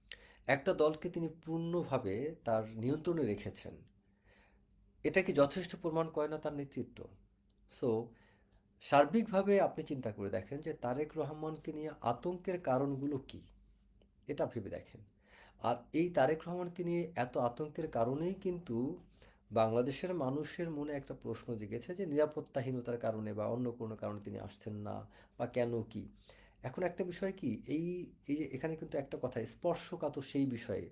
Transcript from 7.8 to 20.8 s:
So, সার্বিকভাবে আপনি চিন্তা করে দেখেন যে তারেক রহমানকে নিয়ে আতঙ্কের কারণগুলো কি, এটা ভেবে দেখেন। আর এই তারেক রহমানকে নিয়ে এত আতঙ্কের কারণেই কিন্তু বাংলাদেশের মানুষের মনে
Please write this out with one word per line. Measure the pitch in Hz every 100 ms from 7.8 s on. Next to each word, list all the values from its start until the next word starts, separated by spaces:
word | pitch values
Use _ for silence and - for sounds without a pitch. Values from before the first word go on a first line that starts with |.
So, | 131 113 117 - - _ _ - _ _
সার্বিকভাবে | - 143 143 220 214 190 202 196
আপনি | 165 -
চিন্তা | 151 139 117
করে | 104 98
দেখেন | 98 98 143
যে | 156
তারেক | - 123 127 151 160
রহমানকে | 139 156 156 156 160
নিয়ে | 151 156 151
আতঙ্কের | 117 123 175 180 190 180
কারণগুলো | 151 127 139 135 143 139 -
কি, | - - - - - _ _ _ _ -
এটা | 143 143
ভেবে | 117 98
দেখেন। | 85 - 110 107 _ _ - - -
আর | 113 120 -
এই | 151 175
তারেক | 139 131 160 170
রহমানকে | 180 175 175
নিয়ে | 170 170 170 -
এত | 131 147
আতঙ্কের | 120 - 151 151 156
কারণেই | 120 117 135 170
কিন্তু | 190 190 175 170 113 135 180 - - - - -
বাংলাদেশের | 110 110 117 131 139 185
মানুষের | 180 131 143 147 - 170
মনে | 147